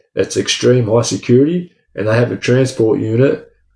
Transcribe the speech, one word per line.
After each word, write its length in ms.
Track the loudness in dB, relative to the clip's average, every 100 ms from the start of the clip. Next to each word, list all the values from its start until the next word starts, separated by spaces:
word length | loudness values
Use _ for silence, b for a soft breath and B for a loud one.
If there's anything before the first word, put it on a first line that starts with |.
| _
it's 220 | -6 -4 -4
extreme 500 | -4 -2 2 2 2
high 160 | 0
security, 720 | 0 -4 2 2 2 0 -6 _ _
and 120 | -6 -2
they 80 |
have 160 | 0 0
a 60 | -2
transport 640 | 0 0 0 0 0 0
unit 500 | 0 0 2 0 -8 _ _